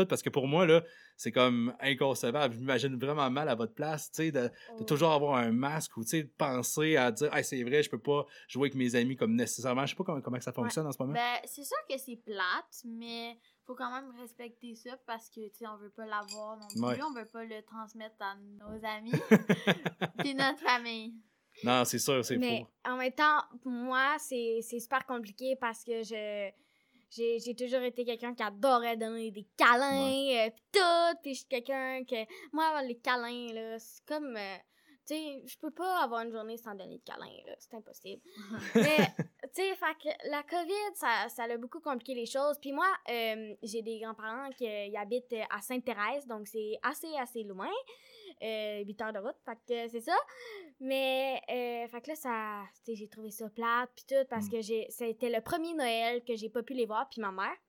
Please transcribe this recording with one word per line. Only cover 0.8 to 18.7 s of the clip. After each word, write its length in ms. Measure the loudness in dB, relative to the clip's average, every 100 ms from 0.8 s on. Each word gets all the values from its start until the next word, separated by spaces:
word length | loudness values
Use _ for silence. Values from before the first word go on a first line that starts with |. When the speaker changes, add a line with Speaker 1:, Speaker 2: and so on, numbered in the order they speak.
| 6 -8 -20 -10
Speaker 1:
c'est 140 | 0
comme 440 | 6 6 6 2 0
inconcevable. 760 | 0 2 2 2 0 2 0
Je 40 | 0
m'imagine 380 | 0 2 2 0
vraiment 320 | -2 2 2
mal 180 | 2 0
à 60 |
votre 180 | 0 -2
place, 380 | -4 -4 -4 -6
tu 140 | -2
sais, 80 | 0
de, 80 | 0
de 100 | -2 -4 -14 -8
Speaker 2:
Oh. 60 |
Speaker 1:
toujours 280 | 0 4 6
avoir 220 | 6 4 4
un 160 | 4
masque 440 | 2 2 -2 -6 -6
ou, 60 |
tu 60 | -2
sais, 120 | -2
de 40 | -2 -2
penser 600 | 0 0 -2 0 4 6
à 160 | 4
dire, « 200 | 4 2 2
Hey, 80 |
c'est 180 | 0 -2
vrai, 200 | 2 2
je 60 | 2
peux 100 | 0
pas 260 | 0 0 0 -8 -8
jouer 140 | 0
avec 120 | 0
mes 200 | 2 2 4
amis 200 | 2 2
comme 200 | 2 4
nécessairement. » 480 | 2 -2 0 0 0
Je 40 |
sais 60 | -2
pas 60 |
comment, 160 | -4 -4
comment 180 | -4 -6
que 60 |
ça 60 | -6
Speaker 2:
Ouais. 40 | -4
Speaker 1:
fonctionne 300 | -2 -2 -4
en 60 |
ce 60 | -4
moment. 120 | -4
Speaker 2:
Ben, 260 | -2 0 -2
c'est 200 | -6 -12
sûr 120 | -6 -6 -4
que 80 | -8
c'est 180 | -8 -14
plate, 680 | -8 -4 -2 -2 -6 -14
mais 540 | -14 -12 -10 -10 -12 -14 _ _
faut 100 | -14 -8
quand 160 | -8
même 160 | -8 -12 -16
respecter 540 | -18 -16 -16 -16 -16
ça 220 | -14 -14 -14 -10
parce 220 | -10 -12
que, 100 | -14 -14
tu 80 | -12
sais, 80 | -14
on 80 | -12
veut 140 | -16
pas 160 | -14 -6
l'avoir 500 | -6 -6 -8 -10 -12
non 100 | -10
plus. 120 | -2
Speaker 1:
Ouais. 180 | 0 0
Speaker 2:
On 100 | -2
veut 140 | -6 -10
pas 180 | -10
le 180 | -10 -12
transmettre 540 | -14 -14 -14 -12 -14 -8
à 140 | -8 -8 -14 -18
nos 260 | -14